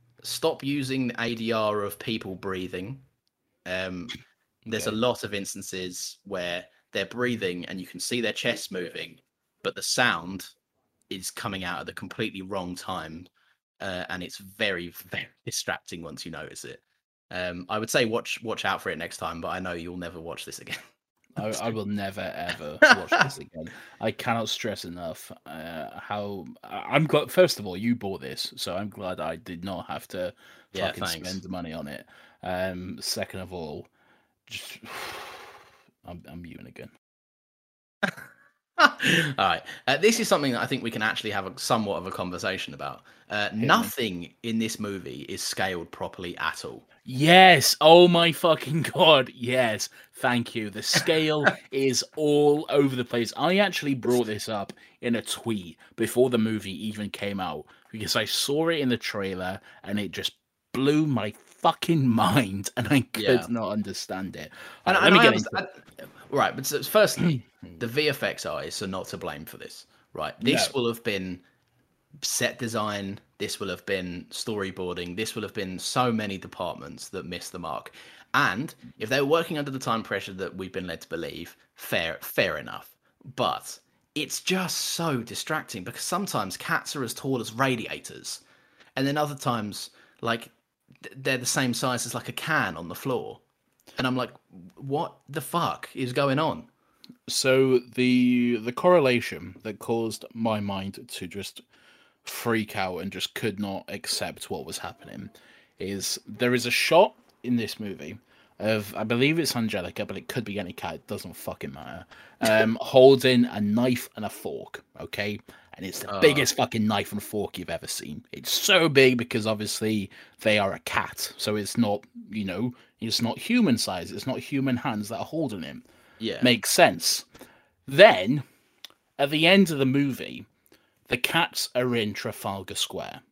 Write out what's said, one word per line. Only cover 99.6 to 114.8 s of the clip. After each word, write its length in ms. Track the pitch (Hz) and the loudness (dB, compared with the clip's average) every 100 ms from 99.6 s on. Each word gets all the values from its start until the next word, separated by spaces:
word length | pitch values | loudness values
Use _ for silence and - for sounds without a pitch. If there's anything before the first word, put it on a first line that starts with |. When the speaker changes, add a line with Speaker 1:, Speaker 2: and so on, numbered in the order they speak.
Speaker 2:
that 160 | 110 101 | -10 -10
caused 460 | - 117 113 107 - | -2 0 0 -6 -12
my 260 | 117 113 107 | -4 0 0
mind 460 | 101 98 98 - - | -2 -4 -6 -10 -12
to 180 | - 90 | -12 -10
just 340 | 101 98 - - _ _ _ _ _ | -8 -10 -12 -20 _ _ _ _ _
freak 520 | - - 120 113 104 104 | -14 -6 0 0 0 -2
out 220 | 95 87 | -4 -4
and 140 | 95 | -6
just 220 | 92 - | -6 -6
could 260 | - 113 95 | -4 -4 -2
not 240 | 101 98 - | -4 -6 -8
accept 640 | 98 - - 92 73 - | -12 -6 -4 -6 -8 -10
what 160 | 92 80 | -8 -8
was 120 | 80 | -10
happening 520 | 90 - - - 98 - - - _ _ | -10 -12 -16 -14 -14 -16 -20 -20 _ _
is 400 | 92 98 90 - - | -8 -4 -4 -6 -8
there 280 | 104 123 | -2 2
is 120 | 123 120 | 2 0
a 40 | |
shot 440 | - - 160 208 - _ _ | 0 6 6 6 2 _ _
in 100 | 120 120 | 0 0
this 220 | 107 - | 0 -6
movie 400 | 104 90 73 104 _ _ _ _ | -10 -10 -12 -14 _ _ _ _
of, 340 | 104 110 104 - | 0 0 -2 -6
I 80 | |
believe 340 | 110 120 139 160 | -2 2 4 2
it's 160 | 151 | 0
Angelica, 500 | 123 110 101 87 - | 0 -2 -2 -6 -8
but 120 | 101 98 | -8 -8
it 100 | - | -6
could 160 | - | -8
be 140 | 104 101 | -6 -6
any 140 | 90 | -6
cat, 220 | 85 87 82 | -8 -10 -10
it 100 | - | -10
doesn't 280 | 101 90 80 | -10 -10 -12
fucking 360 | - 82 71 | -10 -10 -10
matter, 320 | 69 64 87 - - - _ | -12 -14 -14 -16 -20 -20 _
um, 380 | 110 110 110 113 | 2 4 4 2
<laughs> 20 | |
holding 640 | - 135 131 135 131 123 | 4 12 12 12 8 6
a 160 | 123 104 | 6 2
knife 480 | 104 107 127 123 - - | 0 2 2 0 -4 -8
and 80 | |
a 60 | 104 | -10
fork, 520 | - - 71 - - | -8 -10 -10 -10 -16